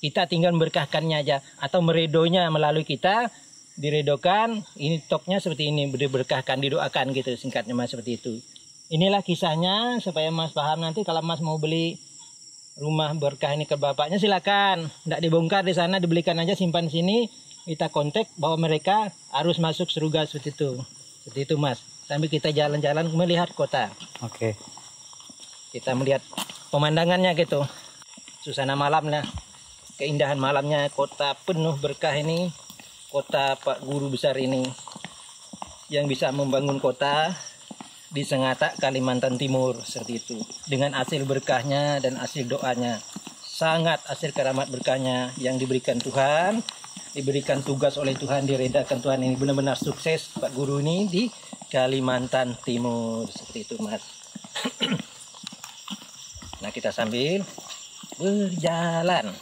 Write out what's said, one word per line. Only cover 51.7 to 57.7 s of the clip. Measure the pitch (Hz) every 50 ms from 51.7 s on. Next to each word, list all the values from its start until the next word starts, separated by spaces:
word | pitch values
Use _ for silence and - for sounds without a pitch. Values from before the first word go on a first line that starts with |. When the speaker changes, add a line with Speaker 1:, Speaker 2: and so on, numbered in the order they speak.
| - 135 127 127 135 135 131 131 127 123 127 127 - 131 127 123 120 120
Speaker 1:
Timur | - - 123 120 120 123 117 117 113 113 113 113 113 107
seperti | - - - - - 117
itu, | 104 - - 110
Mas. | 220 202 220 208 - - - - - - - - - - - - - 240 - -
<clears throat> | - 247 226 - - - - - - - - - - - - - - - - - - - 202 - - - - - - - - - - - - - 98
Nah, | 104
kita | - 123 - 110 -
sambil | - 117 110 113 120 131 151 180 202 190 - - - - -